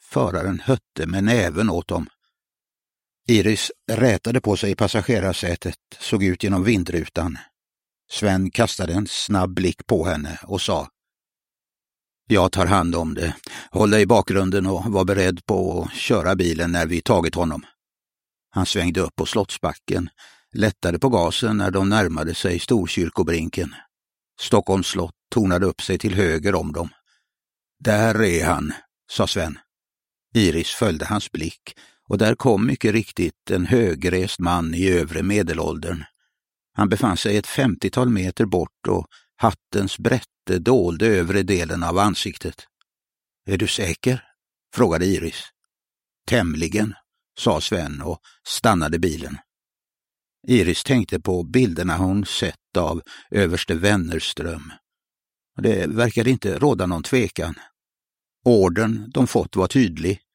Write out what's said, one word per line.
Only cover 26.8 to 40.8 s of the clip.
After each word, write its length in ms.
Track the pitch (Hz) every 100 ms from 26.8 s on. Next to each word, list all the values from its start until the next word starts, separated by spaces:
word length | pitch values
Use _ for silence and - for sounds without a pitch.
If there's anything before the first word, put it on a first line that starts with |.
| 85 - _ _ _ _ _ _ _ _
"Där 440 | 113 104 113 110
är 220 | 104 82 82
han", 260 | 78 76 - - _ -
sa 160 | - 101
Sven. 320 | 101 80 73 _ _ _ _ _ _ _
Iris 360 | 120 95 80 82
följde 340 | - 107 78
hans 280 | 78 104 -
blick, 440 | - 80 - - - - _ -
och 100 | 101
där 160 | 110
kom 320 | 117 131 101 123
mycket 260 | 135 110
riktigt 580 | 107 104 - 87 - -
en 160 | 92 87
högrest 720 | 123 104 78 90 92 92 -
man 360 | 87 87 82
i 140 | 82 95
övre 340 | 87 76 80
medelåldern. 840 | 90 104 85 82 80 80 85 85 73 _ _ _ _ _ _
Han 160 | - 104
befann 280 | 95 110 87
sig 200 | 110 104
ett 100 | -
femtiotal 640 | - 131 - 127 - 123
meter 340 | 104 92 -
bort 420 | 107 92 80 _ -
och 180 | 92 - _ _ -
hattens 640 | 113 - _ 101 95 -
brätte 600 | 104 127 - _ - 90
dolde 480 | 85 127